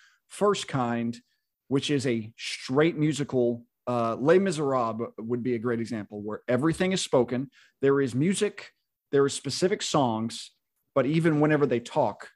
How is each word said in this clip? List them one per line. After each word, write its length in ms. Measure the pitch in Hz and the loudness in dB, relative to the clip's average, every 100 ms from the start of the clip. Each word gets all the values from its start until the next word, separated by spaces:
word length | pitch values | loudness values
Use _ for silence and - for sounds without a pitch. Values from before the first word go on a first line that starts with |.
| _ _ _ | _ _ _
first 400 | - 202 196 - | -2 0 0 -2
kind, 500 | 139 120 117 117 117 _ _ _ _ - | -2 -2 -2 -4 -6 _ _ _ _ -4
which 220 | 139 135 | -2 0
is 140 | 147 127 | 0 0
a 260 | 117 110 - | -2 -4 -12
straight 600 | - - - 131 160 151 | -12 -10 -2 2 2 2
musical. 680 | 151 139 143 131 120 117 - _ - | 0 0 -2 0 0 0 -8 _ -4
Uh, 280 | 123 113 113 | -2 0 0
Les 240 | 135 185 | 4 4
Miserables 720 | 196 156 143 131 117 110 117 - | 4 -2 0 0 0 -2 -8 -8
would 260 | 113 123 | -6 -4
be 120 | 120 117 | -2 -2
a 40 | |
great 200 | 117 117 | -2 -2
example, 420 | 110 117 101 104 | -4 -6 -8 -10
where 200 | 104 107 - | -8 -8 -2
everything 440 | 123 156 156 190 | 0 2 0 0
is 80 | 185 | 0
spoken. 480 | - 139 123 123 143 _ _ _ | 2 2 2 0 -6 _ _ _
There 200 | 135 139 | 2 2
is 140 | 135 117 | 2 0
music, 560 | 160 190 208 - - _ _ _ _ | 0 0 -2 -4 -18 _ _ _ _
there 140 | 143 139 | 2 2
is 80 | |
specific 480 | - 143 - 185 202 | 0 -6 -2 0 0
songs, 720 | - 160 131 110 113 - - _ _ _ _ - | 0 2 2 0 -4 -8 -16 _ _ _ _ 0
but 100 | 131 | 2
even 340 | 160 165 151 | 2 2 4
whenever 260 | 151 151 143 | 4 4 2
they 140 | 120 | 0
talk, 500 | 120 156 120 98 - | -2 0 0 -2 -12